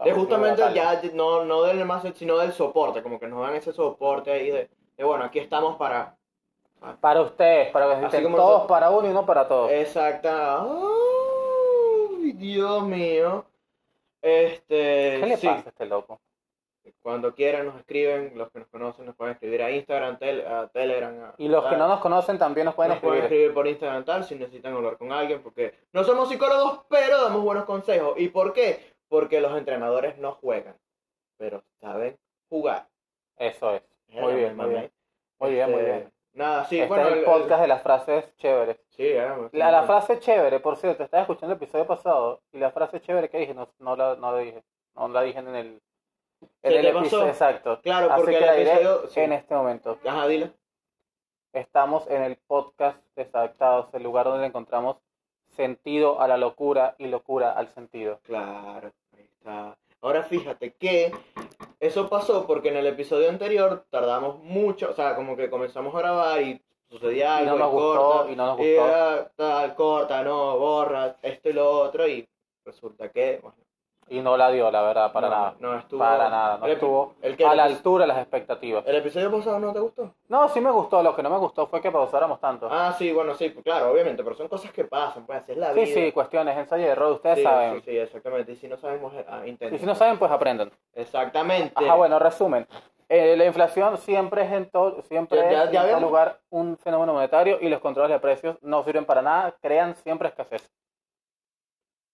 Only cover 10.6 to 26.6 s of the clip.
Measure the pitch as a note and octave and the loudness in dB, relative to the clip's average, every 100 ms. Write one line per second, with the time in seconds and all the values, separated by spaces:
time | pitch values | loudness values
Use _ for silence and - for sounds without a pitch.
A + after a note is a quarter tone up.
10.6 | A3 D#4+ G4 A4 B4 B4+ C5 C5 C5 B4+ | -2 -4 -2 0 0 0 -2 -2 -2 0
11.6 | B4+ B4 A#4 A4 G#4 F#4 D#4 F#3+ G3 G3+ | 2 2 2 2 0 -2 -6 -6 -6 -2
12.6 | G3+ G#3 G3 F3+ E3+ D#3+ E3+ G3 - _ | -2 -2 -2 -2 0 2 0 -2 -8 _
13.6 | _ _ _ _ _ _ D#3+ E3 E3 E3 | _ _ _ _ _ _ 2 4 2 -2
14.6 | - D3+ D3 C#3+ C#3 C3+ G#3 B3 - G2+ | -4 -2 2 2 0 0 -2 0 0 -2
15.6 | B2 - G#2+ G2+ - A2 _ _ _ _ | -6 -14 -6 -6 -6 -16 _ _ _ _
16.6 | _ _ _ _ A#2+ A#2+ A#2+ B2 C#3+ D3 | _ _ _ _ -10 -6 -6 -2 -2 -2
17.6 | C#3+ B2+ - C#3+ D3 C#3+ C#3 A#2+ A2+ A#2+ | -6 -12 -8 -2 -2 -2 -6 -10 -14 -14
18.6 | A2+ A2+ A#2+ A#2+ B2 - A#2 A#2+ A2 A#2 | -20 -12 -12 -12 -18 -12 -10 -8 -6 -4
19.6 | A#2 C#3+ C#3 C#3 C3 A#2+ C3+ C#3 - A#2 | -2 -4 -4 -4 -4 -6 -6 -6 -6 -6
20.6 | A2 B2 B2+ B2+ A#2+ A#2 A#2 - D3+ D#3 | -6 -4 -2 -2 -6 -10 -18 -8 0 2
21.6 | E3 E3 E3 G3 F3 F3 F3+ F#3+ D#3+ D3 | 2 2 2 2 2 2 0 0 0 0
22.6 | D#3+ D#3+ E3 E3+ D#3+ D#3+ - D3+ D3 D3 | -2 0 0 0 0 0 2 4 4 2
23.6 | C#3+ D3 D3 C3 C3 F3+ F#3 C#3 B2 B2+ | -2 -2 -6 -6 -4 -4 -6 -10 -12 -14
24.6 | C3 B2+ A#2 A2+ B2 C#3+ D3 C#3+ A#2+ - | -10 -6 -6 -6 -8 -6 -4 -6 -8 -6
25.6 | A#2 - _ F3+ F#3+ B3 B3+ B3+ C#4 C#4 | -6 -6 _ 0 2 2 0 0 0 2